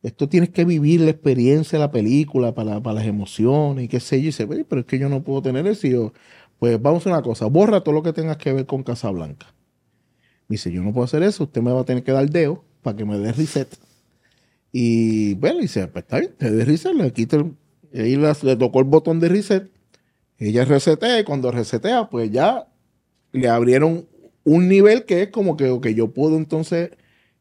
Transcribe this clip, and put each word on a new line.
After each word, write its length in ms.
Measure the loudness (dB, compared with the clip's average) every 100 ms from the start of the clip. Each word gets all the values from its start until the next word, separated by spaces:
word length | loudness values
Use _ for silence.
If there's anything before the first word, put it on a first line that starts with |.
esto 240 | -12 -6 0
tienes 220 | 2 2
que 160 | 2 0
vivir 340 | 2 4 4
la 100 | 4
experiencia 680 | 2 0 2 4 2 2 -2
de 60 | 0
la 60 |
película 640 | 0 2 2 0 0 -2
para, 280 | -2 -6 -6
para 120 | -6 -4
las 100 | -4
emociones 760 | -4 -8 0 2 2 0 -4 -4
y 20 |
qué 140 | -6
sé 160 | -2 -2
yo". 60 |
Y 20 | -2
dice, 160 | -4
"Oye, 220 | -6 -6 -4
pero 160 | -6
es 60 | -4
que 120 | -4
yo 80 | -2
no 160 | -4
puedo 180 | -4 -4
tener 240 | -2 -2 -2
eso". 200 | -2 0
Y 40 |
yo, 200 | 0 -2 _ _ -20 _ _
"Pues 220 | 0 2
vamos 260 | 2 0 0
a 40 |
una 100 | -2
cosa, 240 | -2 -4 0
borra 360 | 4 4 2
todo 140 | 0 -2
lo 80 |
que 80 | -2
tengas 220 | -4 -6 -4
que 140 | -4
ver 120 | -4 -4
con 180 | -6
Casablanca". 640 | -6 -6 -6 -6 -8 -14 -20 _ _ _ _ _ _ _ _ _ _
Me 60 | -8
dice, 160 | -6
"Yo 120 | -4
no 80 | -4
puedo 120 | -2 -2
hacer 180 | 0
eso, 220 | 0 -2 -6
usted 160 | -2
me 100 | 0
va 100 | -2
a 40 | -2
tener 180 | -4
que 80 | 0
dar 180 | 0 0
deo 340 | 0 0 -2 _ _
para 160 | -8 -6
que 80 | -4
me 120 | -4
dé 140 | -4
reset". 380 | -2 -2 -4 -6 -12 _ _ _ _ _ _ _ _ _
Y 640 | -2 0 2 2 0 0 0
bueno, 240 | -2 -2
dice, 280 | -2 -4 -6
"Pues 160 | -10
está 160 | -6 -4
bien, 140 | -4 -4
te 140 | -2
dé 140 | 0 2
reset", 280 | 0 0
le 180 | 0 -2
quita 240 | -2 0 0
el, 160 | -2 -8 _ _ _
y 80 | -4
ahí 140 | -2 2
la, 180 | 2 2
le 140 | 0 2
tocó 240 | 2 2
el 60 | 4
botón 340 | 4 4 0
de 100 | 0
reset. 400 | 0 0 -2 -2 _ _ _ _ _ _ _
Ella 260 | -2 0 4
resetea 540 | 2 4 0 2 0
y 40 |
cuando 280 | 0 -2 -2
resetea, 580 | -4 -4 -4 -2 -2 -2
pues 220 | -4 -2
ya 360 | 0 0 0 -8 _ _ _ _ _ _
le 160 | -2 0
abrieron 600 | 2 4 4 2 -2 -8 _ -20 _
un 240 | 2 4 6
nivel 380 | 6 6 6 2
que 160 | -2
es 80 | 0
como 260 | -2 -2 0
que, 140 | 0
ok, 180 | 0 -2
yo 220 | 0 -2
puedo 240 | 0 0 0
entonces 520 | -2 -6 -4 -4 -4 -10 _ _ _ _